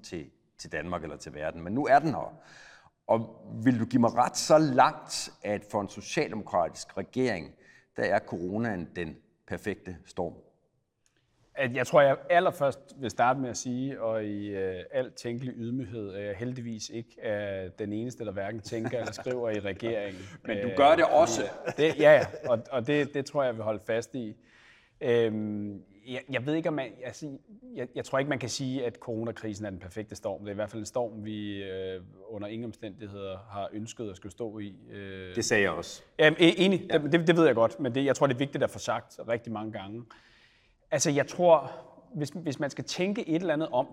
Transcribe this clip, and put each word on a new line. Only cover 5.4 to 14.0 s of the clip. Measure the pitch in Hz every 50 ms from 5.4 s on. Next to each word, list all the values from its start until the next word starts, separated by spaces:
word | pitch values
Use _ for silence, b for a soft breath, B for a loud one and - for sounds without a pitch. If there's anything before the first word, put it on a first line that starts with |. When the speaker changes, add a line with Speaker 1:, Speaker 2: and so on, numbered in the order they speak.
| -
Speaker 1:
at | 101 104 98 - -
for | - 107
en | 101 95
socialdemokratisk | - 107 98 - - 170 147 87 98 107 95 - - 92 85 78 - - - - -
regering, | 98 95 - - 123 131 123 104 87 73 73 - b b b b b b b _
der | - -
er | 90 95 107
coronaen | - - - 87 87 90 98 110 117 117 104 90 82 - -
den | 90 87 78 71 - _ _ _ _ _ -
perfekte | 92 85 - 107 95 - - 95 87 80 -
storm? | - - - 90 82 - - - _ _ _ _ _ _ _ _ _ _ _ _ _ _ _ _ _ _ _ _ _ -
Speaker 2:
At | - 135 123 123
jeg | 135 123
tror, | - - 156
jeg | 143 139 135 - - -
allerførst | 175 170 185 170 165 - 143 139 120 - - - -
vil | 135 135 110
starte | - - 120 123 131 139
med | 131 123
at | 104
sige, | - - 127 123 123 131 139 135 98